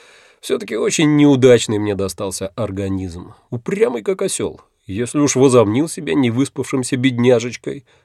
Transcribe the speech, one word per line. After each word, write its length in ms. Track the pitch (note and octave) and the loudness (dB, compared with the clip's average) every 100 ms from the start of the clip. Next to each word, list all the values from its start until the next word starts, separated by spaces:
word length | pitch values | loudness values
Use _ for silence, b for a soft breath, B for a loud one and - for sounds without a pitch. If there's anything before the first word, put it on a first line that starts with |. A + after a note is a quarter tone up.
| b b b b | b b b b
Всё-таки 340 | - - G3 G#3 | -6 -6 -4 -4
очень 400 | G#3 - D3+ D3 | -2 0 2 4
неудачный 640 | D3 C3+ B2+ A#2+ - G#2+ | 4 6 6 6 2 -2
мне 160 | G#2 G2 | -2 -2
достался 520 | F#2+ - G2 - F#2+ | -4 -6 -8 -8 -8
организм, 840 | - G2+ G2 G2 F#2+ F#2+ F2 A2 - _ | -8 -8 -6 -6 -6 -6 -12 -16 -20 _
упрямый 540 | A#2+ - G3+ B2+ A#2 | -10 -6 -2 -2 -2
как 180 | C#3+ F#3+ | -6 -4
осёл. 400 | G3 - F#2 - _ _ - | -4 -4 -6 -10 _ _ -10
Если 340 | F#2+ A#2+ D3+ | -6 -4 0
уж 160 | C#3+ B2+ | 0 4
возомнил 520 | C3+ B2 G#2 A#2+ E3 | 6 6 4 2 -2
себя 260 | - D#3 | -6 -2
невыспавшимся 840 | D3+ B2 A#2 C#3 - B2+ C3+ B2 B2+ | 0 0 0 -4 -6 -6 -6 -4 0
бедняжечкой, 880 | C3 A#2+ B2 A#2 A#2+ - D3 C#3 - _ | 0 2 4 4 0 -8 -12 -12 -16 _